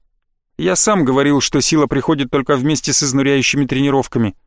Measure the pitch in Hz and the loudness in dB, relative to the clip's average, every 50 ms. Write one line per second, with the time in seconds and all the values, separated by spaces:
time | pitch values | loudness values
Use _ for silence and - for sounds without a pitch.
0 | _ _ _ _ _ _ _ _ _ _ _ - 160 185 185 - - 220 208 185 | _ _ _ _ _ _ _ _ _ _ _ -6 -4 -2 0 0 0 0 2 2
1 | 143 127 127 139 139 143 147 135 - - - 143 120 - 160 156 147 - 147 139 | 2 2 2 2 2 2 2 2 0 0 -2 -2 0 0 2 0 0 0 0 -2
2 | - - 160 139 135 - - 139 127 - 147 127 127 151 151 127 - - 143 - | 0 0 -2 -2 -2 -2 -2 -2 0 0 0 0 0 0 -2 -2 -2 -2 -2 -2
3 | 151 135 127 139 131 139 139 135 123 - - 143 139 123 123 131 139 143 139 135 | -2 0 0 0 2 2 2 2 0 0 0 0 -2 0 0 0 0 2 2 0
4 | 123 - - 135 113 101 - - _ | 0 -2 -2 -2 -2 -2 -4 -8 _